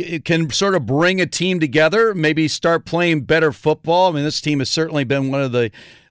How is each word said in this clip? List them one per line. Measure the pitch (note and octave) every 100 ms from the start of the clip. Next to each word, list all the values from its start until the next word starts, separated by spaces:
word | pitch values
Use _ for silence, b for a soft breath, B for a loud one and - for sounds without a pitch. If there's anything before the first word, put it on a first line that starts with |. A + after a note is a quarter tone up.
| F3
it | E3 -
can | E3 D#3+
sort | - G3 F#3
of | A2+
bring | C#3 F3 F#3+
a | E3+
team | - F3 F3+
together, | D#3 C3+ D#3 G#3 A3+
maybe | F#3+ D#3 D#3 D#3
start | - E3+ E3 -
playing | E3+ F3 D#3
better | A#2 D#3+ D#3
football. | B2+ D3+ D3+ D#3+ F3 F#3
I | D3+
mean, |
this | D3+ -
team | D3+ C#3+
has | C3
certainly | - E3 D#3 B2
been | C#3 C3+
one | C#3
of | C3+
the | A#2+ A#2 B B B B